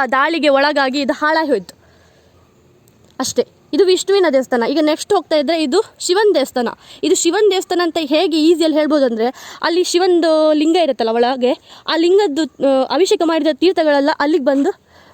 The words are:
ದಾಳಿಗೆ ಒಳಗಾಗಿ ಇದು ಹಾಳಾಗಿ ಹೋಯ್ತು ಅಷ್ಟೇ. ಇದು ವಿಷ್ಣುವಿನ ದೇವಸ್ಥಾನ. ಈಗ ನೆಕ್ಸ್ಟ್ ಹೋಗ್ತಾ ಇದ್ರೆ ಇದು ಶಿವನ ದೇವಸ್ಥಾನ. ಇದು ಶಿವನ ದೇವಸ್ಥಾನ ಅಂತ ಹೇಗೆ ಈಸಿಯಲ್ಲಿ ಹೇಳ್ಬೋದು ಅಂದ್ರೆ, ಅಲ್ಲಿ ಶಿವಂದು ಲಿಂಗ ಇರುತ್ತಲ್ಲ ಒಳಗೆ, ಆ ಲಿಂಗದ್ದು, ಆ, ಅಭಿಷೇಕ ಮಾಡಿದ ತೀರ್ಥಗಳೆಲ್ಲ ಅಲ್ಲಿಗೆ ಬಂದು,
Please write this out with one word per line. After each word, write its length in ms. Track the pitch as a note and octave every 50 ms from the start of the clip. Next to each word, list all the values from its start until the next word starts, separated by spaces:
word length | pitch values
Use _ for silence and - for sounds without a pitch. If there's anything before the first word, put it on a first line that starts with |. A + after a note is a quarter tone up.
| C4+ B3
ದಾಳಿಗೆ 380 | C4 C4 C#4 D#4 E4 E4 C4 D4
ಒಳಗಾಗಿ 520 | C4+ C4+ C#4 D4 D4+ C#4+ C#4 C4 B3+ D4
ಇದು 120 | C#4 A#3+ D4
ಹಾಳಾಗಿ 360 | - D4+ D4+ D#4 D#4+ D#4+ C#4+
ಹೋಯ್ತು 280 | C4+ G3 F3+ - - _ _ _ _ _ _ _ _ _ _ _ _ _ _ _ _ _ _ _ _ _ _ _ _ _ _ _ _ -
ಅಷ್ಟೇ. 280 | C4 - - - - - _ _ _ _ -
ಇದು 120 | D4 G4
ವಿಷ್ಣುವಿನ 400 | F4 F#4 F4 - - G4 G4+ F#4 D#4+ C4
ದೇವಸ್ಥಾನ. 300 | C4+ B3 - - A#3 A#3 A3+
ಈಗ 80 | C#4 D#4+
ನೆಕ್ಸ್ಟ್ 320 | D#4+ D4+ D#4 - - - G#4
ಹೋಗ್ತಾ 220 | F4+ D4+ - E4
ಇದ್ರೆ 280 | D4+ C#4 B3+ E4+ E4 D#4
ಇದು 300 | C4 C4+ F#4+ A4+ - - _
ಶಿವನ 320 | - - F4+ G4 A4+ G#4 F4
ದೇವಸ್ಥಾನ. 320 | D4 B3+ - - B3+ A#3+ G#3+ - - - - - - -
ಇದು 120 | - F#4
ಶಿವನ 320 | - - E4+ E4 G4+ A4 G4+
ದೇವಸ್ಥಾನ 300 | F#4 F#4+ - - F4+ F4 F4
ಅಂತ 140 | E4 - E4+
ಹೇಗೆ 400 | D#4+ B3 D4 D4+ F4+ E4+ D4+ D#4+
ಈಸಿಯಲ್ಲಿ 360 | D4+ D#4+ F4 D4+ E4 D#4+ C#4 D#4
ಹೇಳ್ಬೋದು 280 | D4+ C#4+ D4+ D4 C4+
ಅಂದ್ರೆ, 520 | B3 A3+ G#3+ A3 B3 - - - - - -
ಅಲ್ಲಿ 220 | - D#4 E4+ F4+ F4+
ಶಿವಂದು 680 | - - F4 F#4 F#4+ F4+ E4+ D#4 E4 D#4 D#4 D#4 D#4 D#4
ಲಿಂಗ 240 | D4+ D#4 D#4+ E4 F#4
ಇರುತ್ತಲ್ಲ 320 | E4 C4+ C4 - A#3 A3+
ಒಳಗೆ, 480 | A3+ A#3+ A#3+ A#3+ C4+ C4 A#3+ A#3+ D4+ - _ - - - - -
ಆ 40 | D#4 D#4+
ಲಿಂಗದ್ದು, 460 | E4 F4 F#4 G4 G#4 E4+ C#4 D#4 D#4
ಆ, 500 | B3+ - - - C#4 C4+ C4+ C4 - -
ಅಭಿಷೇಕ 280 | C#4+ F#4+ F#4 G#4+ - E4+
ಮಾಡಿದ 240 | D#4+ E4 D#4+ C4+ D#4+ D4+
ತೀರ್ಥಗಳೆಲ್ಲ 560 | - D#4+ F4+ F#4 F4 D#4+ D4+ C#4+ C#4+ C#4 D4 D#4+ -
ಅಲ್ಲಿಗೆ 240 | D4 D4 D#4 E4 B3+
ಬಂದು, 380 | C#4+ C#4 C#4 C#4 F4+ - - _ _ _ - - -